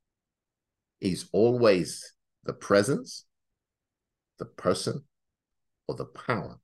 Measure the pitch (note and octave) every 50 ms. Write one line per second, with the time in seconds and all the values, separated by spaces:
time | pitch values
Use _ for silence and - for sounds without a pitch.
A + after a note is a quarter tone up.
0 | _ _ _ _ _ _ _ _ _ _ _ _ _ _ _ _ _ _ _ _
1 | - G2 F2 - - - - F#2+ A2 A#2+ B2 B2 A#2 G#2+ G2 F2+ D#2 C#2+ - -
2 | - - - _ _ _ _ _ _ - - - - - G2+ G2+ G#2 B2 D3 A#3+
3 | C4 - - - - _ _ _ _ _ _ _ _ _ _ _ _ _ _ _
4 | _ _ _ _ _ _ _ - - - _ - - - F2 - - - - -
5 | - _ _ _ _ _ _ _ _ _ _ _ _ _ _ _ _ - C#2+ -
6 | - - - - - - A#2+ G2+ D2 - - -